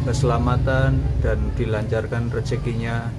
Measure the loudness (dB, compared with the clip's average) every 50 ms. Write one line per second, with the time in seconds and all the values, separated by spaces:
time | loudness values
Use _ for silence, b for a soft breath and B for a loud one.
0 | -2 0 0 2 2 2 2 2 2 2 2 2 2 2 2 2 4 4 2 2
1 | 2 0 0 2 2 2 2 0 0 -2 -2 -2 -2 0 0 -2 0 0 0 -2
2 | -2 -2 -2 -2 -2 -2 -2 -4 -2 -2 -2 -2 -2 -2 -2 -2 -4 -2 -4 -4
3 | -4 -4 -6